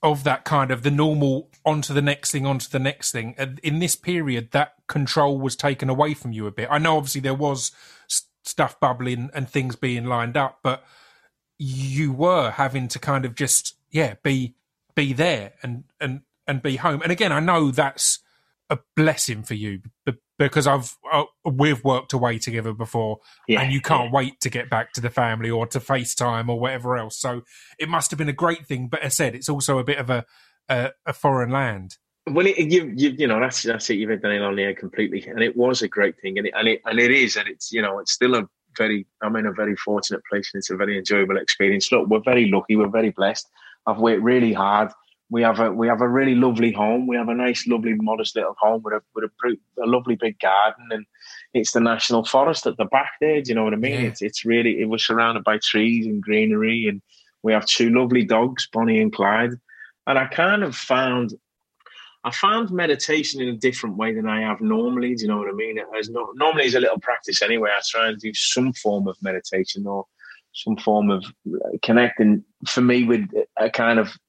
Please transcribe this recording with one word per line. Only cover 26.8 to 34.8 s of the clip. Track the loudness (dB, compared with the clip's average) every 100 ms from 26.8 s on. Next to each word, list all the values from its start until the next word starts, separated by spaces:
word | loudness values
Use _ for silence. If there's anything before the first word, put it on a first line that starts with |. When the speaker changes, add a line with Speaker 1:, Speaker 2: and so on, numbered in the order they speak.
| -4 -4
Speaker 1:
else. | -4 -8
So | -6 -8 -12 -20 -20 _
it | -2
must | -2 -2
have | -2
been | -4
a |
great | 0 0 0 -6
thing. | -6 -4
But | -4
as | -4
I | 0 0
said, | -2
it's | -4
also | -4 0 0
a |
bit | 0 -2
of | -2
a, | -2 -4 _ _ _ _
a, | -2 -2 -6 -8
a |
foreign | -2 0 2 0
land. | 0 -2 -4 -10 -18 _ _ -2
Speaker 2:
Well, | 2 2
it, | 2
you, | 4 2 2 0
you, | 0 2
you | 0
know, | 2
that's, | 0 -2
that's | -2 -4 -2
it. | -2
You've | 0
hit | -2
the | 0
nail | 0
on | 0 0
the |
head | -2
completely. | -2